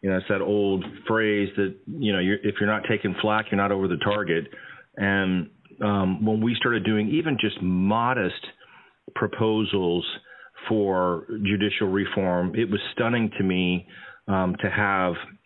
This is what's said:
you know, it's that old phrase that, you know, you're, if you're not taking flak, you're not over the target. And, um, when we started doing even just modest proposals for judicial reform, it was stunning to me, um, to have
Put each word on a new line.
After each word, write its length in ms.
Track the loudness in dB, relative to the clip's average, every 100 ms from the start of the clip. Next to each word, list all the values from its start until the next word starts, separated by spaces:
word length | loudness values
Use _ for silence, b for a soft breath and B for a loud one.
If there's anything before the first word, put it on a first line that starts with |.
you 100 | 0
know, 80 | -2
it's 100 | 0
that 140 | -2
old 420 | 2 2 2 0 -2 -10 -2
phrase 400 | 2 2 2 0 0
that, 180 | -2 -4 -12
you 260 | -2 0
know, 80 | 2
you're, 160 | 2 2
if 200 | 0 0
you're 80 | 0
not 140 | 0 0
taking 280 | 0 0 -2
flak, 260 | 0 0 0
you're 100 | 0
not 120 | 2
over 160 | 2 0
the 80 | 0
target. 480 | 0 0 0 -2 -2 B B B B -2
And, 540 | 0 2 2 0 -2 _ -20 -4
um, 420 | 0 2 0 2
when 160 | 2 2
we 140 | 2
started 300 | 0 0 0
doing 240 | 2 0 2
even 280 | 0 0 0
just 200 | -2 -2
modest 840 | 0 2 2 2 2 0 -2 -4 -14 -20 B B B B -14 -4
proposals 920 | -4 0 0 2 0 0 0 0 -2 -10 B B B -16 -2
for 580 | 0 2 2 2 0 -4 -4
judicial 460 | 0 2 2 0 0
reform, 680 | 0 0 0 0 2 0
it 160 | 0 0
was 100 | -2 -4
stunning 380 | -2 0 2 0 0
to 40 |
me, 460 | 0 2 2 0 -4 B B B -2
um, 260 | 0 0 0
to 100 | -2
have 440 | 0 0 2 0 -2 -10 -18